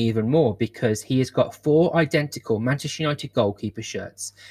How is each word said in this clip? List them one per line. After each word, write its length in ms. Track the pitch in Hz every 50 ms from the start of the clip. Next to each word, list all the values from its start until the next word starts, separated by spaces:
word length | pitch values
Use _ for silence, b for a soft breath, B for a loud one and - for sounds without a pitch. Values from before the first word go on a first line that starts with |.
| 117 113
even 200 | 110 113 107 117
more 260 | 143 165 151 117 98 -
because 440 | 117 110 - - - 110 107 -
he 180 | - - 135 131
has 100 | 127 -
got 260 | - 131 120 - -
four 400 | - - 156 147 160 175 170 -
identical 640 | 170 160 139 - 151 147 143 - - - - 113 104
Manchester 440 | 113 127 139 135 - 143 - - 160
United 280 | 147 147 143 - 131 -
goalkeeper 480 | 127 110 101 101 - - 104 - - 110
shirts. 500 | - - 98 90 - - - - - B B B B